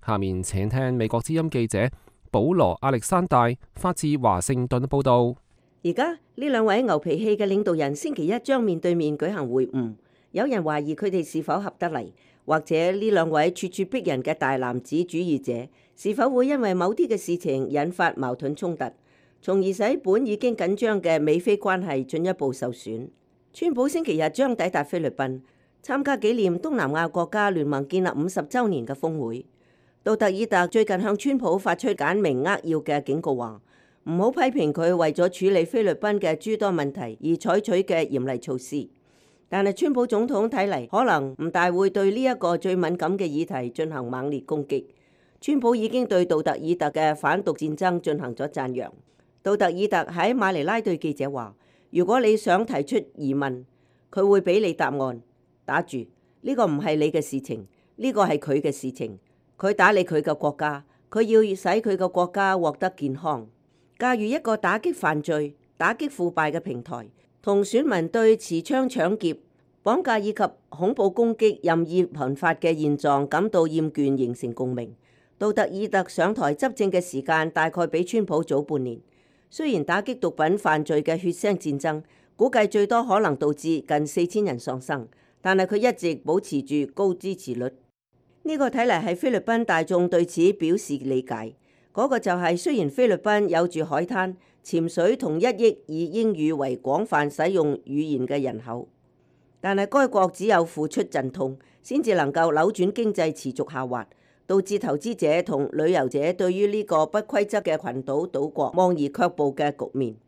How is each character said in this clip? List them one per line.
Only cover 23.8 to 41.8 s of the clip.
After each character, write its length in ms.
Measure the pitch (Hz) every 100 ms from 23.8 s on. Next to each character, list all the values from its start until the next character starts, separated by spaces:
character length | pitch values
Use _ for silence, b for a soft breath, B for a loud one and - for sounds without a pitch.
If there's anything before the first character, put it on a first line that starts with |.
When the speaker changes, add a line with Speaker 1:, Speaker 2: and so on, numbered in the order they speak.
| 269
Speaker 2:
星 160 | 330
期 160 | 330 156
日 100 | 156
將 260 | - 269 240
抵 140 | 165
達 140 | 170
菲 160 | 143 180
律 100 | 151
賓， 300 | - 135 131 131 b b b
參 220 | - 269
加 120 | 285 269
紀 160 | 214
念 260 | 240 190 175
東 160 | 302 269
南 160 | 139
亞 180 | 151 165
國 180 | 175 170
家 180 | 214 202
聯 160 | 185 147
盟 220 | 139 139
建 160 | 180
立 60 | 185
五 180 | - 165
十 120 | 185
週 260 | 151 254 233
年 180 | 165 113
嘅 80 |
峰 260 | 135 - 160
會。 280 | 117 120 - b b b b b
杜 120 | - 214
特 100 | 214
爾 200 | 190 226
特 220 | 190 175
最 180 | 226 214
近 140 | 185
向 180 | 208 202
川 200 | 277 269
普 200 | 220 185
發 180 | 196 175
出 140 | 240
簡 280 | 202 143 190
明 220 | 190 127
扼 160 | 151 202
要 160 | 165 160
嘅 240 | 151 147
警 180 | 139 143
告， 140 | 165 131
話 260 | 120 107 b b b b -
唔 60 | 170
好 140 | 208
批 80 | 285
評 320 | 262 262 156
佢 240 | 151 165 175
為 180 | 160
咗 160 | 147 175
處 160 | 180 185
理 120 | 190 165
菲 180 | 247
律 80 | 208
賓 260 | 151 208 208
嘅 180 | 185 156
諸 200 | - 220
多 140 | 214
問 200 | 175 143
題 100 | 139 123 110
而 60 | 151 170
採 240 | - 185
取 120 | 214 185
嘅 240 | 196 170 156
嚴 160 | 131
厲 160 | 127 127
措 180 | - 131
施。 300 | - 147 - _ b b b b b
但 140 | 185 196
係 80 |
川 200 | 196 320
普 140 | 254 240
總 180 | 214 240
統 240 | 247 220
睇 200 | 247 202
嚟 180 | 165 117
可 160 | 202
能 320 | 247 165 135 131
唔 140 | 160
大 180 | 170 175
會 200 | 175